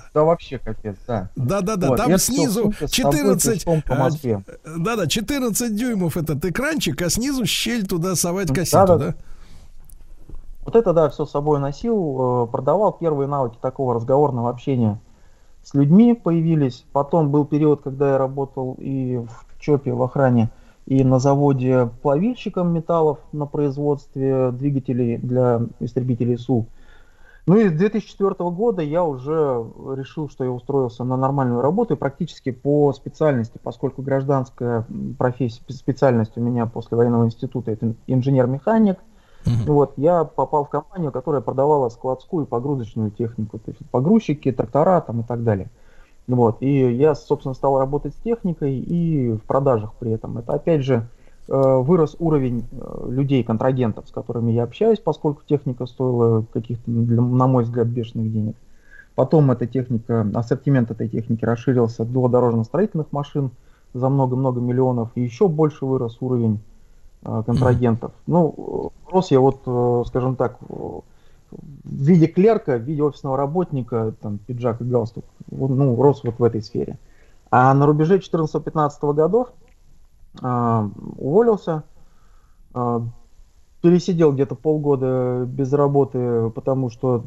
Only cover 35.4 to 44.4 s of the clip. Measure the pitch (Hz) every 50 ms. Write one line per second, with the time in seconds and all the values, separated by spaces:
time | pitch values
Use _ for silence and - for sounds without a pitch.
35.4 | 135 113 113 - - - 127 - - - 127 - 143 135 120 113 110 - - 120
36.4 | 120 120 123 120 117 117 - 120 113 - 113 117 120 120 120 117 117 113 110 -
37.4 | 135 123 - 127 113 117 107 - 120 113 113 - - - 131 127 123 135 139 127
38.4 | 123 123 131 143 - 208 226 220 220 196 180 - - - _ - _ _ - -
39.4 | - 117 120 117 107 151 147 147 139 139 - 135 139 165 180 170 156 147 - -
40.4 | 135 - 156 147 139 - - 147 - - - 185 160 139 - 127 - 165 147 131
41.4 | 113 135 123 131 135 151 151 143 131 113 113 - - 131 131 - - - 196 165
42.4 | 135 - 120 120 123 143 143 131 113 104 - 113 110 104 107 - 117 113 - -
43.4 | 110 107 - 110 - - - - - - - 123 131 170 226 220 - - 147 143